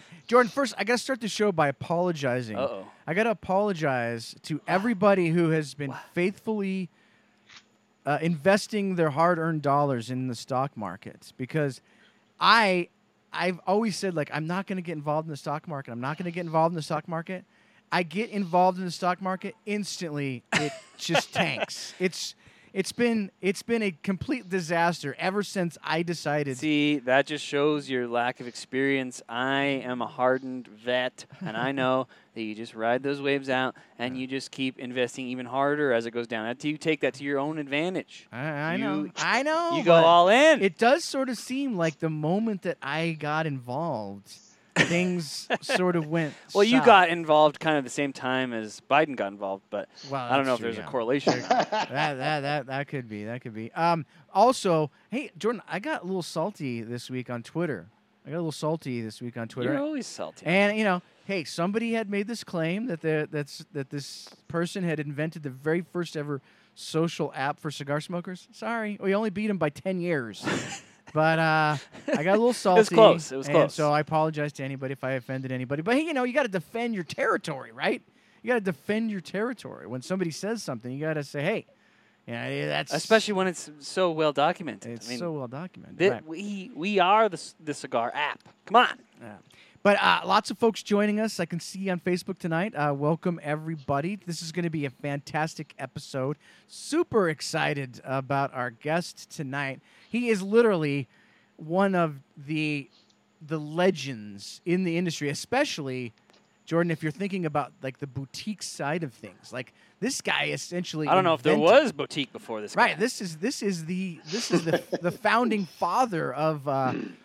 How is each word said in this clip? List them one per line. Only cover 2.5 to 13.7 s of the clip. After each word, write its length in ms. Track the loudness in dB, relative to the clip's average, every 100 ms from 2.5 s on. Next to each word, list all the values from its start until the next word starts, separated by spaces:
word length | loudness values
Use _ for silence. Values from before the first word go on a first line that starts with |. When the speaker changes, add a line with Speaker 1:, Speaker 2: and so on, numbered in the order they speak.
| -4
Speaker 2:
Uh-oh. 280 | -4 -6 -12 -12 -4
Speaker 1:
I 80 |
gotta 160 | 0 0
apologize 1040 | 0 0 0 0 0 0 0 0 -4 -8 -12
to 180 | -8 -6 0
everybody 600 | 0 2 2 4 6 4
who 220 | 4 4
has 220 | 2 -2
been 160 | -6 -8
Speaker 2:
What? 100 | -8 -8
Speaker 1:
faithfully, 760 | -2 -2 -2 -4 -2 -2 -4 -6 _ _ _ _ _ _ -20 _ _ _ _ -2
uh, 120 | 0
investing 720 | 0 2 4 4 2 -2 0 2
their 140 | 2
hard-earned 520 | 4 4 4 0 0
dollars 480 | 2 4 4 0 -2
in 180 | -4 -4
the 60 |
stock 420 | -6 -4 -2 -2 -4
market, 560 | -8 -8 -14 -20 -18 -12
because 440 | -6 -2 -2 -4 _ _ _ _ _ 0
I, 480 | 6 6 6 2 -2 _ _ _ _
I've 280 | -4 -2 -2
always 300 | 0